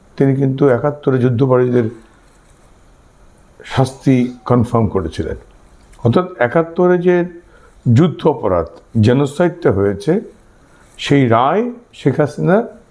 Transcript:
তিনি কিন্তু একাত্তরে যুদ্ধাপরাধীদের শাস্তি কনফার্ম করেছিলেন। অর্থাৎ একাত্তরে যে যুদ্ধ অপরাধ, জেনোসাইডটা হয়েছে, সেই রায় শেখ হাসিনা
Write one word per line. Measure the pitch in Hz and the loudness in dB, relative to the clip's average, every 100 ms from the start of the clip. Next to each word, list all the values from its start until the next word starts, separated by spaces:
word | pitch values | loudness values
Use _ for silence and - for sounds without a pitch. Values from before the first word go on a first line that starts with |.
| _ - | _ -2
তিনি | 139 | 0
কিন্তু | 135 135 135 143 | 0 -2 0 0
একাত্তরে | 120 117 - - 131 | 0 -2 -4 -2 0
যুদ্ধাপরাধীদের | 123 120 135 127 127 123 110 - - _ _ _ _ _ _ _ _ _ _ _ - _ _ - | 0 0 2 2 2 0 -2 -8 -20 _ _ _ _ _ _ _ _ _ _ _ -20 _ _ -20
শাস্তি | - - 131 - - 131 123 - | -8 -4 -4 -2 0 0 0 -6
কনফার্ম | - 123 113 117 104 | -2 0 0 0 -2
করেছিলেন। | 95 87 - - - - _ _ - - - | -2 -6 -8 -8 -10 -16 _ _ -20 -20 -4
অর্থাৎ | 120 170 180 - | 0 0 0 -2
একাত্তরে | - 170 165 165 180 180 | -2 0 -2 0 2 2
যে | 180 175 175 - - - - _ - | 2 0 -2 -8 -20 -20 -20 _ 0
যুদ্ধ | 120 165 123 170 | 4 2 0 -2
অপরাধ, | 143 110 87 85 - _ 113 | 0 0 -2 -2 -10 _ 0
জেনোসাইডটা | 104 127 143 139 175 170 143 | 2 2 0 0 -2 0 -2
হয়েছে, | 98 101 98 - 190 - - _ _ _ _ _ - | 0 0 -2 -2 -4 -4 -18 _ _ _ _ _ -10
সেই | - 143 127 | 0 2 4
রায় | 113 131 185 240 240 _ | 2 2 0 -4 -8 _
শেখ | - 143 127 | -6 -2 -2
হাসিনা | 147 - 156 202 233 - _ | -2 -2 0 0 -2 -10 _